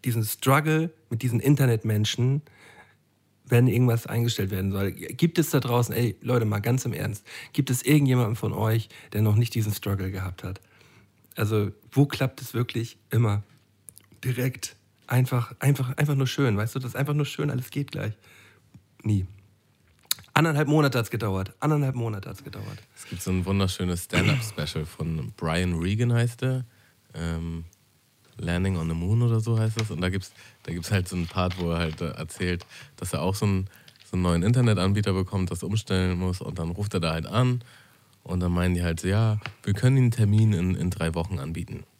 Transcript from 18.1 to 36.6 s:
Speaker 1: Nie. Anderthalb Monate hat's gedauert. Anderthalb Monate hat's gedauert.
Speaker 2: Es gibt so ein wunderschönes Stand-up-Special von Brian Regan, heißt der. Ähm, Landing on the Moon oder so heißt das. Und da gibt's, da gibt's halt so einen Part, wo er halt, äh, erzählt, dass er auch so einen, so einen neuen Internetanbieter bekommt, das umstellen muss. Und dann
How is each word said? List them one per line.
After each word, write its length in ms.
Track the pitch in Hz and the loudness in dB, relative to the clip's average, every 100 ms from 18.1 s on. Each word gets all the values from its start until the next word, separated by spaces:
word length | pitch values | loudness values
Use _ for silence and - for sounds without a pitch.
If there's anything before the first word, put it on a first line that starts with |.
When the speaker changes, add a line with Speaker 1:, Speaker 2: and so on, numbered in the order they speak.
| 107 - - - _ _ - _ _ | -8 -16 -20 -20 _ _ -20 _ _
Speaker 1:
Nie. 220 | - 101 90 - _ _ _ _ _ _ _ - - | 0 0 0 -10 _ _ _ _ _ _ _ -10 -2
Anderthalb 340 | - 160 147 139 | 2 4 4 4
Monate 300 | 151 143 127 | 4 4 2
hat's 140 | 107 | -2
gedauert. 420 | 110 110 95 95 - | -2 -2 -2 -4 -2
Anderthalb 360 | 151 151 135 127 | 0 2 0 -2
Monate 340 | 117 104 95 | -4 -6 -10
hat's 140 | 98 | -14
gedauert. 360 | - 104 101 - - - | -14 -14 -14 -14 -18 -20
Speaker 2:
Es 80 | - | -12
gibt 140 | 90 | -8
so 80 | 92 | -2
ein 140 | 92 90 | -2 2
wunderschönes 600 | 98 95 - 90 87 - | 2 2 0 -2 -2 -2
Stand-up-Special 800 | 87 98 135 110 - 76 - 78 | 2 2 2 -2 -6 -6 -6 -8
von 460 | - 80 80 62 - | -6 -4 -4 -6 -6
Brian 380 | 82 82 90 85 | -2 0 0 0
Regan, 360 | 87 107 123 | 0 0 2
heißt 280 | 117 120 - | 2 0 -2
der. 240 | 131 127 123 _ _ _ _ | -4 -4 -6 _ _ _ _
Ähm, 520 | - 85 82 85 82 82 _ _ _ _ _ _ - | -8 -4 -4 -4 -8 -10 _ _ _ _ _ _ -8
Landing 400 | 85 87 95 90 | -4 0 0 0
on 100 | 80 | -2
the 60 | 82 | -2
Moon 260 | 87 110 | 0 2
oder 180 | 120 113 | 4 2
so 200 | 110 113 | 2 2
heißt 200 | 110 110 | 2 0
das. 120 | 107 | -4
Und 100 | 78 | -2
da 80 | 92 | -2
gibt's, 220 | 95 95 - - _ | -2 -6 -20 -20 _
da 80 | - | -10
gibt's 200 | 85 82 | -8 0
halt 160 | 101 90 | 0 0
so 80 | 90 | -4
einen 120 | 85 | -4
Part, 320 | - 90 90 | 0 -2 0
wo 100 | 85 | -2
er 60 | 82 | 0
halt, 240 | 82 78 | -2 -4
äh, 80 | 82 | -8
erzählt, 540 | - 80 - 90 90 - - - - | -6 -12 -4 -2 -2 -6 -20 -20 -14
dass 180 | 92 | -8
er 80 | 73 | -2
auch 140 | 87 101 | -2 0
so 100 | 104 | 2
einen, 240 | 95 95 - - _ - | 0 -2 -12 -20 _ -6
so 40 | 90 | 0
einen 80 | |
neuen 180 | 90 85 | 2 4
Internetanbieter 720 | 95 123 120 101 95 101 101 | 4 4 4 4 2 2 2
bekommt, 380 | 95 95 98 90 | 0 0 -2 -2
das 100 | 87 | -4
umstellen 560 | 82 107 - 95 92 90 | -4 -4 0 0 2 0
muss. 240 | 92 90 | -2 -4
Und 160 | - | -6
dann 140 | 82 | -6